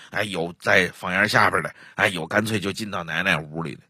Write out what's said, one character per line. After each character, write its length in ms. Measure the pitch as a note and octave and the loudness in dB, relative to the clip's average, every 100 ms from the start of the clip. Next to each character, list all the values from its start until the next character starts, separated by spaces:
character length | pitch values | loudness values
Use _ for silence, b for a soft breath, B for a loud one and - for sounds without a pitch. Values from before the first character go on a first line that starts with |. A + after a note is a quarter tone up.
| b | b
哎， 120 | F2+ | -6
有 320 | G#2+ F2+ E2+ F2 | -4 -2 -4 -4
在 300 | - G2+ F2 | 2 4 4
房 240 | - F#2+ | -2 -4
檐 160 | F#2 G#2+ | 2 4
下 220 | B2 G2+ | 4 4
边 120 | F2+ | 2
的， 120 | D2+ - b | -2 -10 b
哎， 140 | - G#2 | 0 0
有 180 | F2 D#2+ | 0 -2
干 200 | G#2 A2 | 0 0
脆 120 | A2 | -2
就 140 | F#2 | -4
进 180 | F#2+ A2 | -6 -8
到 140 | F#2+ | -8
奶 180 | E2 D#2 | -6 -2
奶 160 | F#2 E2 | 0 0
屋 240 | D#2 D#2 | -2 -8
里 120 | D#2+ | -8
的。 80 | - _ | -10 _